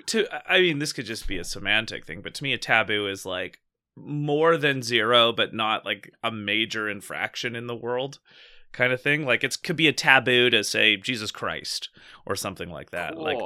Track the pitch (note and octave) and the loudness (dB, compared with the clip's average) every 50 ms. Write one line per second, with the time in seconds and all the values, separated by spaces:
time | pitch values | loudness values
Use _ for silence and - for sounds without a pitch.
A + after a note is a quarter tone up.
0 | - - - A3+ G3 - - - - - F3+ F#3 F#3 F3 D#3 C#3 D3+ D3 - - | -2 -2 -2 0 -2 -2 -4 -8 -2 2 4 4 4 4 2 0 -2 -4 -6 -6
1 | A#2+ G2 A2+ - - - G2+ F2 E2+ - - G2 G2 G2 G#2 A2 A2+ A2 - - | -8 -8 -8 -6 -6 -4 -4 -4 -6 -8 -8 -4 0 2 2 2 2 -2 -6 -10
2 | - - D#2 F#2+ - E2+ - - D3 C#3 B2 A2 - - B2 A2+ A2 F#2+ G#2+ G#2 | -10 -12 -14 -12 -12 -12 -10 -8 -6 -6 -6 -4 0 2 2 2 2 2 0 -2
3 | G#2 G2 G2 G2 - G2 F2+ F2+ F#2 F#2 - _ _ _ _ _ _ _ _ - | -2 -2 -4 -6 -8 -8 -6 -6 -8 -8 -12 _ _ _ _ _ _ _ _ -18
4 | F#2+ C3 D3 D3 D3 D3 D3 D3+ D#3+ E3 E3 D#3 C#3+ C#3+ C#3 C3 A#2+ A2+ A#2+ A#2 | -12 -8 -6 -4 -2 0 2 4 4 4 4 4 2 0 0 0 0 2 2 2
5 | G#2+ A2+ B2 A#2+ A#2 A#2 A2+ A2+ G#2 F#2 - A2 A2 G#2+ G#2+ - - G2 A2 G2 | 4 6 6 6 6 6 4 0 -2 -2 -2 -2 -2 0 -2 -2 -2 -4 -6 -6
6 | - - - _ - A2+ A2+ G#2+ G#2 G2+ G#2 A2 A2+ - A2+ A2 G#2+ G#2+ G2+ G2+ | -8 -14 -12 _ -6 -6 -4 -4 -2 -2 0 0 0 -2 -4 -4 -4 -4 -6 -8
7 | - - D2 D2+ G2 A2 - - - - B2 A#2 A#2+ A#2+ A#2+ A2+ A#2 A#2 B2 B2 | -10 -10 -6 -6 -6 -6 -6 -8 -8 -8 -8 -8 -8 -8 -10 -8 -6 -4 -4 -4
8 | C3+ C#3 C#3 - _ _ _ - - - - - - - - - B2 B2+ B2+ B2 | -4 -6 -10 -14 _ _ _ -20 -20 -20 -20 -20 -20 -14 -2 0 2 2 2 0
9 | - C#3+ D3 D3+ D#3 B2+ A#2 A#2 C#3 C3 - - - - E3+ C#3+ D#3+ D3+ C3 - | 0 0 0 0 2 2 2 2 0 -2 -4 -6 -6 -4 0 4 4 4 4 4
10 | - D3+ C3+ C3+ A2+ B2+ B2 B2 B2 B2 A#2+ G#2+ G#2 - - A2 G#2+ G#2+ G#2 F#2+ | 6 6 6 8 8 6 6 6 6 6 4 2 2 0 2 4 4 4 4 2
11 | F#2+ - B2+ G#2+ G#2+ G2+ - - - F#2 D#2+ - - - - - - - _ - | 0 -4 -6 -6 -6 -8 -8 -8 -6 -6 -6 -6 -8 -8 -8 -8 -10 -12 _ -20
12 | - - - - _ - G2+ - - G2+ F#2 - F2+ F2 E2 C#2+ D2+ - - F2 | -20 -20 -20 -14 _ -8 -6 -6 -6 -8 -8 -8 -10 -10 -10 -12 -14 -10 -8 -6
13 | E2+ D#2 - - D#3+ F#2+ - A#2+ G2 | -6 -6 -8 -6 -4 -4 -4 -2 2